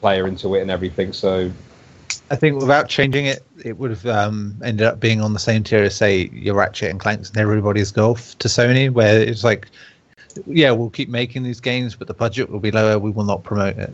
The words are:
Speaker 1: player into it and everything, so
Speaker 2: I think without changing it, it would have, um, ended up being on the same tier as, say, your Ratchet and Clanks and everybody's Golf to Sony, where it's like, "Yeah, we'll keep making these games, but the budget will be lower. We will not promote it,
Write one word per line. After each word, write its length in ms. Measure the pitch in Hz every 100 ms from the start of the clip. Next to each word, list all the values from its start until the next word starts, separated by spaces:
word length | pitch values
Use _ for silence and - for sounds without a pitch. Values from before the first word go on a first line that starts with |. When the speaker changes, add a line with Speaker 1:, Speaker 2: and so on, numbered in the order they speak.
Speaker 1:
player 260 | 104 95 95
into 280 | 92 95 98
it 60 |
and 80 | 95
everything, 420 | 90 90 80 95
so 380 | - 98 92 90 - - - - - - - -
Speaker 2:
I 60 | 143
think 220 | 156 139
without 300 | 135 143 -
changing 380 | - 135 139 139
it, 160 | 135 _ -
it 140 | 117 110
would 120 | 127
have, 160 | 104 117
um, 500 | 107 104 107 104 104
ended 220 | 120 104 113
up 120 | 104
being 220 | 113 110
on 140 | 107
the 40 | 104
same 240 | - 110
tier 220 | 107 110
as, 100 | 101
say, 360 | 95 104 95 -
your 220 | 57 104 98
Ratchet 340 | - - 101
and 80 | 95
Clanks 300 | 107 104 98
and 100 | 110
everybody's 520 | 107 107 104 104 101
Golf 440 | 113 110 127 - -
to 80 | 117
Sony, 420 | - 120 131 135
where 300 | 120 107 110
it's 240 | 110 110
like, 240 | 117 104 - - - _ _ _ - - -
"Yeah, 240 | 165 139
we'll 180 | 113 113
keep 180 | - 131
making 360 | 120 123 131
these 160 | 123 117
games, 340 | 127 123 123
but 140 | - -
the 60 |
budget 360 | - 113 127 -
will 100 | 101
be 100 | 107
lower. 260 | 107 110 107
We 120 | 104
will 140 | 107
not 200 | 104 98
promote 320 | - 104 98 104
it, 120 | 98